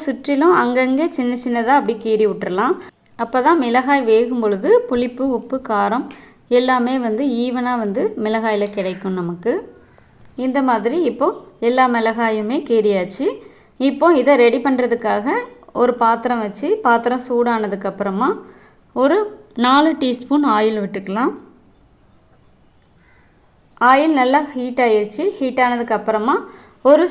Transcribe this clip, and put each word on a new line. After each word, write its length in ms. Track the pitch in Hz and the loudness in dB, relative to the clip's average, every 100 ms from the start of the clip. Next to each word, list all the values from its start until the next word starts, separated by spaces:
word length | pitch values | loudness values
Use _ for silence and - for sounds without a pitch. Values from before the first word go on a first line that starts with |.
| 302 | -2
சுற்றிலும் 500 | 240 - 277 330 349 | -6 -2 2 4 4
அங்கங்கே 420 | 240 247 254 262 330 - | 2 0 0 0 0 -2
சின்ன 140 | 247 247 | -4 -4
சின்னதா 300 | 247 233 233 285 | -4 -2 2 2
அப்படி 160 | 214 233 | 2 -4
கீறி 220 | 220 214 214 | -2 2 0
விட்டுறலாம். 460 | - - 185 247 - - - _ - | -2 -4 -2 -2 -2 -8 -20 _ -8
அப்பதான் 360 | 233 254 269 339 | -4 0 2 2
மிளகாய் 400 | 240 247 254 277 226 | 2 0 2 2 4
வேகும் 320 | 220 240 247 | 2 2 0
பொழுது 260 | 214 196 269 466 - | -2 0 2 2 2
புளிப்பு, 360 | 240 247 247 269 240 | -2 -2 -4 -4 -4
உப்பு, 200 | - 262 262 | -6 -8 -2
காரம் 360 | 208 202 233 311 - - _ - 240 | -2 0 -2 -6 -14 -20 _ 0 0
எல்லாமே 340 | 254 254 240 262 233 | 2 0 0 -2 -2
வந்து 160 | 214 285 233 | -2 -2 -2
ஈவனா 280 | 247 247 247 240 | -2 -2 -2 -2
வந்து 200 | 214 196 208 - | -4 -2 -4 -2
மிளகாயில 420 | 214 220 220 208 202 202 | -2 -2 0 -2 -2 -4
கிடைக்கும் 400 | 185 185 190 185 | -6 -6 -6 -4
நமக்கு. 340 | 170 175 226 349 - - - _ _ _ - - | -4 -4 -4 -4 -6 -18 -20 _ _ _ -18 -6
இந்த 140 | 262 269 262 | -4 0 0
மாதிரி 300 | 226 214 320 294 | 0 0 -2 -2
இப்போ 160 | 226 302 - - - 233 | 0 -2 -2 -12 -4 0
எல்லா 160 | 254 254 | 2 2
மிளகாயுமே 600 | 233 220 226 226 214 214 277 285 | 2 0 0 -2 -2 -2 -4 0
கீறியாச்சு. 580 | 226 208 196 180 - 320 - - - _ - 262 | 2 2 0 -2 -4 -4 -6 -12 -20 _ -4 -2
இப்போ 200 | 285 330 302 | 2 4 4
இதை 140 | 247 277 | 4 4
ரெடி 180 | 233 240 277 | 4 4 0
பண்றதுக்காக 680 | 254 240 233 220 208 233 440 494 - - - | 0 0 -2 -2 -2 -2 -4 -6 -14 -10 0
ஒரு 120 | 247 240 | 0 2
பாத்திரம் 400 | 226 233 240 240 | 2 2 -2 -2
வச்சு, 240 | 208 - 294 427 247 | -4 -6 -2 0 2
பாத்திரம் 380 | 233 240 247 - | 2 2 -4 -2
சூடானதுக்கு 640 | 240 240 226 208 196 196 | 0 0 0 -2 -4 -6
அப்புறமா 380 | 190 196 190 262 427 - - - _ _ 247 | -4 -4 0 -2 -2 -10 -20 -20 _ _ 0
ஒரு 160 | 262 370 415 - - - 247 | 2 2 0 -8 -12 -2 2
நாலு 260 | 269 320 302 | 4 4 2
டீஸ்பூன் 440 | 262 247 247 294 277 214 | -2 -2 0 0 2 2
ஆயில் 240 | 220 214 | 2 0
விட்டுக்கலாம். 480 | 202 208 190 202 285 - - _ _ _ _ _ _ _ _ _ _ _ _ _ _ _ _ _ _ _ _ _ _ _ 240 | -4 -8 -6 -4 -4 -4 -14 _ _ _ _ _ _ _ _ _ _ _ _ _ _ _ _ _ _ _ _ _ _ _ 4
ஆயில் 240 | 269 320 294 | 4 4 2
நல்லா 220 | 254 285 294 | 2 2 0
ஹீட் 280 | 254 247 247 240 | -6 -6 0 2
ஆயிருச்சு. 400 | 214 208 - 381 403 | 2 0 -4 -4 -2
ஹீட் 220 | 262 254 247 | -4 0 0
ஆனதுக்கு 300 | 240 240 214 | 0 -2 -4
அப்புறமா 380 | 214 214 226 320 - - - _ 254 | -2 -2 0 -2 -4 -16 -20 _ 4
ஒரு 140 | 294 349 | 4 4